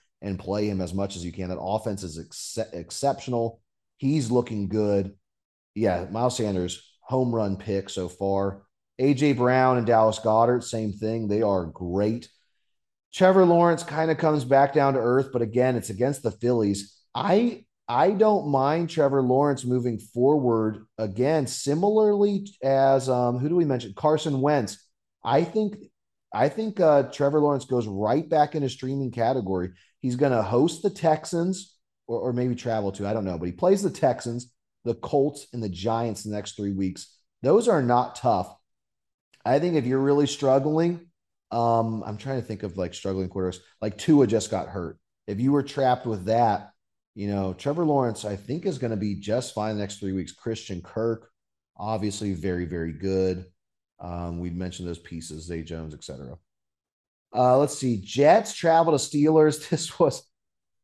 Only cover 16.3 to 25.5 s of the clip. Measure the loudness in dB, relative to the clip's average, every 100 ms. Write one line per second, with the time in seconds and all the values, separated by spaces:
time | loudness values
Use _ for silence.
16.3 | -2 0 2 2 0 -6 _ _ -6 2
17.3 | 2 2 -2 _ _ -4 2 2 4 4
18.3 | 4 2 2 2 0 -2 2 2 4 4
19.3 | 4 4 0 0 0 0 -4 -8 2 4
20.3 | 4 4 2 0 -4 -14 -8 -6 -2 0
21.3 | 2 0 -4 -2 0 2 4 4 4 2
22.3 | 0 -6 -6 0 4 6 4 2 0 2
23.3 | 0 0 2 2 0 -4 -2 2 2 0
24.3 | 0 2 0 -2 -8 _ _ _ _ 0
25.3 | 0 0